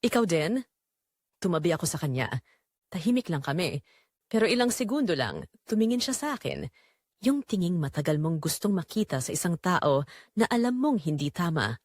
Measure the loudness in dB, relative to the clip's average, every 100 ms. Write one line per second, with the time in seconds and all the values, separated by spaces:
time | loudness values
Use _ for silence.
0 | 2 2 2 2 2 -2 -4 _ _ _
1 | _ _ _ _ 0 0 2 0 -2 -4
2 | -4 -2 -2 -4 _ _ _ _ _ -4
3 | 0 0 0 -4 -2 -2 -2 -4 _ _
4 | _ _ _ 2 4 4 2 0 -2 0
5 | 0 0 -2 -4 -12 _ -4 0 2 0
6 | -2 -4 -4 -4 -6 -6 -10 _ _ _
7 | _ _ 0 0 0 0 0 0 -2 -2
8 | 0 0 0 0 -2 -2 0 0 -2 -4
9 | -2 -2 -4 -4 -2 0 0 2 4 2
10 | 0 -10 -10 0 2 4 2 2 2 2
11 | 0 -2 -2 -2 -2 0 -2 -4